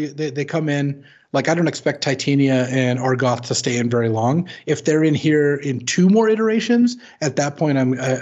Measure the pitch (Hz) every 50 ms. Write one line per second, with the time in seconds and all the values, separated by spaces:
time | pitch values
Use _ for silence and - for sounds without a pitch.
0 | 151 147 143 143 156 151 131 143 143 143 - 165 156 151 143 143 143 143 139 143
1 | - - _ _ _ _ - 139 131 151 165 170 175 151 - - - 151 139 -
2 | - 147 135 131 - - 143 139 139 135 131 131 127 123 127 135 127 123 123 120
3 | 123 127 127 123 135 127 123 117 120 - 127 - - 143 123 120 120 117 117 120
4 | 117 113 110 110 110 120 139 170 175 - - - - - 156 147 - 170 151 156
5 | 156 160 151 139 - 156 151 151 147 143 143 143 139 143 135 120 120 123 - -
6 | 180 185 202 220 226 220 220 214 226 220 220 233 226 - 240 240 240 240 - -
7 | - - - _ - 143 120 127 143 147 143 - 170 156 143 135 131 127 131 127
8 | 127 120 131 127